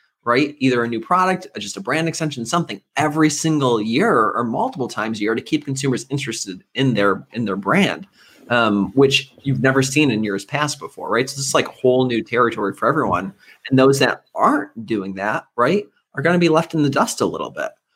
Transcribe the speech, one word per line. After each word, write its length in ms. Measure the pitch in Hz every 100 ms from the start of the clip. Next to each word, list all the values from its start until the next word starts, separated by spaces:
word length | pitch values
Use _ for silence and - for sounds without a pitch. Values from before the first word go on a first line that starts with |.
| _ _
right? 320 | 117 123 147 -
Either 240 | 131 120
a 60 | 117
new 120 | 113
product, 460 | - 180 185 180 -
uh, 40 | 113
just 180 | 101 -
a 40 |
brand 280 | 151 151 165
extension, 380 | 156 156 131 117
something 340 | 175 151 104 _ 139
every 320 | 151 156 156
single 500 | 147 160 151 131 117
year 500 | 107 120 220 139 107
or 120 | 113
multiple 460 | 120 131 254 247 120
times 300 | - 110 107
a 40 |
year 120 | 104
to 80 | 117
keep 240 | - 151 143
consumers 400 | 135 139 120 -
interested 560 | 135 135 110 101 92 _
in 200 | 117 135
their, 320 | 107 101 95 -
in 100 | 113
their 120 | 110 95
brand, 500 | 95 165 165 80 - _ _ - -
um, 420 | 120 113 101 95
which 400 | 131 139 135 - _
you've 180 | 139 127
never 220 | 131 131
seen 280 | 131 151 147
in 140 | 107
years 220 | 107 98 -
past 320 | 147 147 -
before, 300 | - - 78
right? 180 | 110 135
So 80 | 139
this 100 | 135
is, 60 |
like, 120 | 151 -
whole 380 | - 127 127 127
new 180 | 113
territory 480 | 110 120 117 110 98
for 160 | - 113
everyone. 460 | 151 110 90 98 - - - -
And 100 | 131
those 200 | 135 135
that 260 | 127 - _
aren't 520 | - 151 285 101 110 107
doing 260 | 110 95 95
that, 280 | 101 - -
right, 320 | - 123 202 - _ _
are 80 | -
gonna 160 | 156 175
be 100 | 170
left 240 | 156 165
in 100 | 160
the 80 | 143
dust 300 | 135 226 -
a 60 | 101
little 240 | 82 64
bit. 200 | - 60 - _